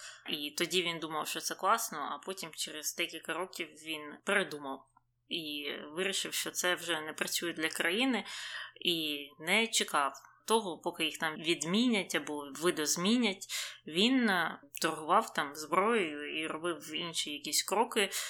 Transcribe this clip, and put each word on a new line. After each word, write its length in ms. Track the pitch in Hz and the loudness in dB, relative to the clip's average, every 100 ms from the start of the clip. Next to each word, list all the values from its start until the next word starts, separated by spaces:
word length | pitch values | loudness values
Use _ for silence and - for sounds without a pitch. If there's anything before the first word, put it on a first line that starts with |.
| - - - | -16 -12 -6
І 220 | 151 147 | -6 -4
тоді 300 | - 170 180 | -2 0 2
він 180 | 170 165 | 0 -2
думав, 280 | 156 156 156 | -4 -4 -4
що 120 | 165 | -4
це 160 | - 165 | -4 0
класно, 540 | 190 226 - 156 131 | 2 2 0 -4 -6
а 140 | 143 - | -6 -6
потім 260 | 190 165 - | -8 -8 -6
через 400 | - 151 147 - | -8 -4 -4 -2
декілька 380 | 165 165 - | -4 -4 -4
років 340 | 160 185 - 156 | -4 -4 -6 -10
він 340 | 151 156 156 147 - | -10 -8 -8 -8 -8
передумав 640 | - 202 165 147 139 135 - _ _ _ - | 0 2 2 -4 -8 -8 -12 _ _ _ -8
і 420 | 170 156 147 143 - 151 | -6 -6 -6 -6 -6 -8
вирішив, 420 | 156 196 190 160 | -4 -2 -2 -4
що 180 | - - | -4 -4
це 240 | - 180 175 | 0 0 0
вже 260 | 170 160 | 0 -2
не 120 | 156 | -2
працює 400 | 147 147 - 170 | -4 -2 -2 -2
для 160 | 160 160 | -2 -2
країни, 560 | - 165 196 269 220 - - - - - - - | 2 2 2 2 2 -2 -8 -8 -10 -12 -4 0
і 420 | 165 156 147 143 - | 0 0 -4 -6 -6
не 280 | 160 208 226 | 2 4 4
чекав 460 | - 202 151 139 - - - - | 2 2 2 0 -2 -18 -10 2
того, 320 | 220 196 147 | 2 2 -4
поки 280 | 175 165 156 | -4 -2 -2
їх 120 | - | -2
там 180 | 160 156 | -4 -2
відмінять 800 | 160 170 165 208 247 208 170 165 | 0 0 2 4 4 4 2 -2
або 360 | 143 147 143 135 | -2 -6 -6 0
видозмінять. 840 | 170 151 147 175 185 247 220 190 - - - - - | 0 2 2 2 4 4 4 0 -6 -6 -6 -10 -4
Він, 420 | 160 233 262 226 | 2 4 6 4
е, 300 | 180 160 - - - | 4 2 -4 -12 -2
торгував 520 | 160 156 156 196 220 | -2 0 4 4 4
там 220 | - 147 151 | 0 -2 -4
зброєю 840 | 156 175 208 233 165 147 147 151 | 0 4 6 4 2 -2 -4 -4
і 60 | 160 | -2
робив 480 | 156 175 156 - 156 | -2 -2 -4 -6 -6
інші 360 | 170 160 160 | -4 -2 -4
якісь 320 | 147 151 147 | -4 -2 0
кроки, 460 | - 196 247 220 190 - | 4 6 6 6 4 2